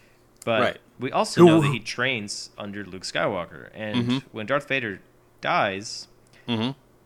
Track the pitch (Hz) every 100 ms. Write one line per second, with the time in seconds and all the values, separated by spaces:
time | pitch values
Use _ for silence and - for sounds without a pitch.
0 | - _ _ - - 110 104 - - -
1 | 127 175 214 - 170 160 147 120 - -
2 | 127 123 101 - - - 104 101 95 92
3 | - 147 165 98 82 71 57 - 107 113
4 | 120 131 - 113 107 143 - 135 117 92
5 | - _ _ - 139 170 110 95 110 -
6 | - - - - - 117 120 139 _ _